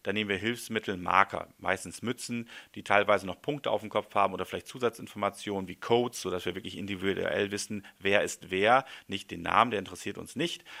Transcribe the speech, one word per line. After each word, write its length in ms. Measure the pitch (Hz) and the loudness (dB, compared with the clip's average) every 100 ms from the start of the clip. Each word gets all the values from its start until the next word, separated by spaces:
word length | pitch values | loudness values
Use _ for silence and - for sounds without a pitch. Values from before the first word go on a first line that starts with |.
da 80 | 101 | -4
nehmen 180 | 101 104 | -2 0
wir 60 | 95 | 0
Hilfsmittel, 600 | 107 120 - 110 - 92 | -2 -4 -4 -4 -4 -4
Marker, 520 | 90 90 98 85 82 _ | 4 6 4 2 -10 _
meistens 440 | 90 95 90 - | -2 -2 -4 -8
Mützen, 460 | 110 131 - 120 113 - - - | -6 -6 -6 -8 -8 -14 -18 -8
die 80 | |
teilweise 420 | - 101 104 101 95 | 4 4 6 4 2
noch 160 | 90 | -8
Punkte 300 | - 147 120 | -6 -4 0
auf 80 | 107 | 0
dem 100 | 104 | 0
Kopf 240 | 107 - | -2 0
haben 180 | 107 98 | 2 2
oder 120 | 92 | 2
vielleicht 240 | 90 92 - | -4 -6 -10
Zusatzinformationen 1000 | 135 120 - - 104 101 - - 98 92 | -4 -2 -2 -10 -4 -2 -2 -4 -4 -6
wie 80 | |
Codes, 480 | 90 - 120 120 - | -6 2 4 4 -2
sodass 240 | 92 90 92 | -4 -4 -4
wir 80 | |
wirklich 240 | 90 87 - | -6 -8 -8
individuell 720 | 98 95 95 92 90 95 101 | -6 -2 0 0 0 0 0
wissen, 340 | 101 - 104 - - | -2 -6 -8 -10 -4
wer 240 | 98 101 | 2 4
ist 300 | 87 - 85 | 2 -4 -4
wer. 320 | 92 104 131 - - - | 2 6 6 4 -8 -10
Nicht 240 | 98 - | -10 -8
den 100 | 87 | -6
Namen, 300 | 85 90 120 | 2 4 4
der 80 | 107 | 2
interessiert 380 | 92 90 - 98 | -4 -8 -8 -8
uns 180 | 85 120 | -8 -4
nicht, 280 | 170 - - - | -4 -4 -14 -18